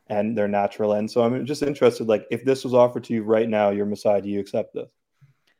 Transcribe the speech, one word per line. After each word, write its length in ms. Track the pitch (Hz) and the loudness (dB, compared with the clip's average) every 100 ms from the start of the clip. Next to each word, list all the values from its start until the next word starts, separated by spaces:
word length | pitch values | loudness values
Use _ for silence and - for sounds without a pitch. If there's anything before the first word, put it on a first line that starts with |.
| - | -6
end, 280 | 104 107 113 | -4 -2 0
their 120 | 104 | 0
natural 440 | 101 101 - 107 | 0 -2 0 0
end. 160 | 104 107 | 0 0
So 140 | 123 | 0
I'm 220 | 117 127 123 | 0 0 -4
just 180 | 147 | -4
interested, 440 | 139 143 123 117 113 | -4 2 2 2 0
like, 200 | 107 - | 0 -2
if 140 | 117 | -4
this 200 | 131 131 | 0 0
was 100 | 127 | 2
offered 320 | 123 123 123 - | 4 4 2 -6
to 80 | |
you 100 | 113 | -4
right 260 | 107 110 113 | 0 2 2
now, 200 | 107 101 | 2 2
you're 160 | 101 101 | 0 -2
Masai, 360 | 104 110 101 | -2 0 0
do 80 | 101 | -2
you 100 | 101 | -6
accept 340 | 196 113 - | -4 -6 -6
this? 180 | - - _ _ _ _ _ _ | -10 -12 _ _ _ _ _ _